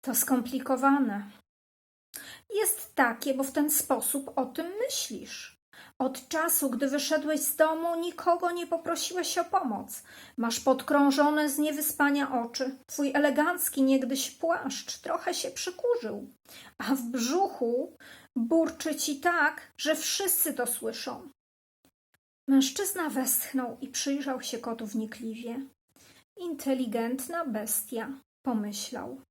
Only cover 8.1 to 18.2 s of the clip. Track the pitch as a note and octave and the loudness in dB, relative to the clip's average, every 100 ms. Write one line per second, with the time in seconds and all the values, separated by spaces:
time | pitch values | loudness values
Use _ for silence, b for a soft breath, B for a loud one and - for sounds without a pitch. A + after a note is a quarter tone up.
8.1 | E4+ - E4+ F4 F4 F4 E4 E4 E4 - | -2 2 2 2 -2 -2 -2 -2 -2 -2
9.1 | F4+ E4 - - F#4+ D4 G3+ - - B | -4 -2 -2 0 0 0 -4 -8 -14 B
10.1 | B B - A#3 A3+ - C4 - C#4+ C#4+ | B B -4 -2 0 2 2 4 6 6
11.1 | C#4 D4 D4+ D4+ C#4+ D4+ D4 D4+ - C#4+ | 6 4 4 2 2 0 0 -2 2 4
12.1 | C#4+ C#4 B3+ A#3 - C4 C4 - - C#4 | 4 2 0 -2 -4 -4 -6 -12 -2 0
13.1 | C#4+ D4 C4+ D#4 F4+ - C#4 C4 C4+ B3+ | 4 4 4 2 2 -2 4 4 4 2
14.1 | C4+ - - E4 F4 C4 - - - - | -2 -4 -2 0 0 -2 -6 -10 -10 -4
15.1 | E4+ - F4 - - - F4+ A#4+ A#4+ A3 | -4 -2 -4 -4 -6 -8 -2 0 0 0
16.1 | G3+ - _ B B B _ - C4+ A#3 | -8 -10 _ B B B _ 0 0 0
17.1 | B3+ A#3 E4 G4 - A#3 A#3+ D#4 - B | -2 0 2 0 0 0 0 -2 -8 B
18.1 | B | B